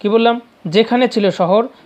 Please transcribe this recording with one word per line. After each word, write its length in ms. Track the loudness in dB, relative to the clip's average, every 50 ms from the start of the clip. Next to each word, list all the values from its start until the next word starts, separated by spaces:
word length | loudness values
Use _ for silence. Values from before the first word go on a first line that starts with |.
কি 80 | -4 0
বললাম? 320 | 0 2 2 2 0 -2 -6 _ _ _ _
যেখানে 420 | -2 0 0 0 2 0 0 0 0
ছিল 220 | 0 0 -2 -2
শহর, 360 | 0 0 0 0 2 0 0 -2 -8 -16 -20